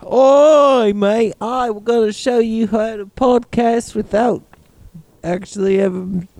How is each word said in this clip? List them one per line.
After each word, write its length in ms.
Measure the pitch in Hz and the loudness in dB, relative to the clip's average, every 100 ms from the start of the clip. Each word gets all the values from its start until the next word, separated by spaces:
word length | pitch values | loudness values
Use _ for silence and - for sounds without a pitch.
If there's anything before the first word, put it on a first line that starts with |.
Oi, 880 | - 240 269 277 302 302 285 262 214 | -4 2 4 6 6 6 4 4 2
mate. 400 | 208 202 220 226 - | 0 0 0 -2 -4
I, 300 | 214 254 247 | -8 -4 -4
we're 100 | 208 | -6
gonna 300 | 214 233 214 | -2 0 0
show 280 | 208 - 247 | -2 -2 0
you 280 | 226 220 220 | 0 -2 -2
how 300 | 214 220 220 | -2 -4 -6
to 80 | |
podcast 880 | 202 - 262 247 240 - 233 233 - | -14 -4 0 0 0 -2 0 0 -4
without 500 | 220 - 202 240 180 _ _ _ _ - 165 - _ | -8 -4 -2 0 -2 _ _ _ _ -20 -20 -20 _
actually 560 | - 180 196 208 196 190 | -8 -8 -8 -6 0 0
ever 480 | 196 185 185 190 175 | 0 -4 -6 -8 -8